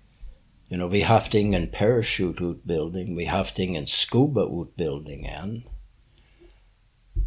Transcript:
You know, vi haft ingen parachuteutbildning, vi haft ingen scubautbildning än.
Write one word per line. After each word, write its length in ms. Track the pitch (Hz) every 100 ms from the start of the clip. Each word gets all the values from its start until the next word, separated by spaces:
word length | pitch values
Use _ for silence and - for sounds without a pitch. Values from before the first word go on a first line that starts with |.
| _ _ - - _ _ -
You 100 | 90
know, 120 | 87
vi 100 | 101
haft 320 | 90 110 -
ingen 340 | 107 104 92 82
parachuteutbildning, 1500 | - 104 123 110 - 92 82 87 85 - 82 80 92 87 85
vi 80 | 82
haft 340 | 90 95 -
ingen 280 | 92 85 71
scubautbildning 1400 | - - 117 147 123 90 85 - - 80 69 76 71 73
än. 380 | 76 95 117 123 - - _ _ _ _ _ 349 _ _ _ _ _ _ -